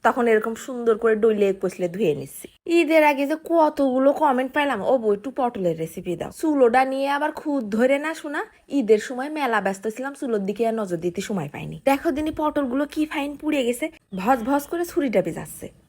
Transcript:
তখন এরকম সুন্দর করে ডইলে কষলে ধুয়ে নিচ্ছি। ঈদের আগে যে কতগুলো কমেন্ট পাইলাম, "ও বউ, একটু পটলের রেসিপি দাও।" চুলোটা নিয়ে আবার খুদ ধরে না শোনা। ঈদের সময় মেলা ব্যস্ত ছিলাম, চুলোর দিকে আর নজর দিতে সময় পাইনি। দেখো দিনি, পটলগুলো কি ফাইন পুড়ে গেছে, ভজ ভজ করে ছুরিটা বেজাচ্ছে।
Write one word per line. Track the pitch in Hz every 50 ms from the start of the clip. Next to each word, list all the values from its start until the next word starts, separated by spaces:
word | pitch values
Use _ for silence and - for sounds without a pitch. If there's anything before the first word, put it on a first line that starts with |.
| -
তখন | 226 220 262 240
এরকম | 226 220 214 220 226 226
সুন্দর | - - - 254 240 233 226 220
করে | 208 233 226 220
ডইলে | 214 208 226 220 202 202 196 190 196
কষলে | - 180 - - 180 175
ধুয়ে | 170 190 220 165 147
নিচ্ছি। | 139 135 147 - - - - _ _ _
ঈদের | - 339 339 330 285 320 320 302
আগে | 294 294 262 277
যে | 277 311 311 - -
কতগুলো | 330 330 311 302 302 294 277 269 247 262 269 277 277
কমেন্ট | 277 311 294 262 247 262 254 -
পাইলাম, | 302 285 285 254 202
"ও | 185 - 254
বউ, | 262 226 214 202
একটু | 202 - 277 247
পটলের | - 262 240 240 208 185 170 165
রেসিপি | 160 160 165 - 185 175 180 170
দাও।" | 165 - 143
চুলোটা | - - - 320 302 277 254 233 226 254 262
নিয়ে | 269 269 269 277 277
আবার | 285 285 294 302
খুদ | 302 - - 311 285 277 226 202
ধরে | 208 214 247 262 277 285
না | 294 311 320
শোনা। | 320 - 302 285 320 440 - _ _ _ _
ঈদের | - 285 233 202 220 208
সময় | 208 - 262 247 269 302
মেলা | 311 311 285 - 226 208
ব্যস্ত | 190 196 196 196 -
ছিলাম, | 226 220 - 254 277 277
চুলোর | - 302 254 226 208
দিকে | 196 196 202 196 233
আর | 226 220
নজর | 226 214 185 175
দিতে | 165 160 175 170 196
সময় | 190 - 214 180 147 147 -
পাইনি। | 156 151 151 156 160 _
দেখো | 269 277 277 - 339
দিনি, | 269 285 311 311
পটলগুলো | 302 - 302 302 294 302 277 247 240 277 294
কি | 294 - 311 302
ফাইন | 302 - - 277 285 285
পুড়ে | 285 311 311 302 285 240
গেছে, | 233 247 240 311 330 - _ _ _ 196
ভজ | 185 185 226 269 240
ভজ | 214 247 285 285 285
করে | - 359 339 349
ছুরিটা | 339 - 349 285 262 208 190
বেজাচ্ছে। | 180 170 160 156 165 156 - - - - _ _ _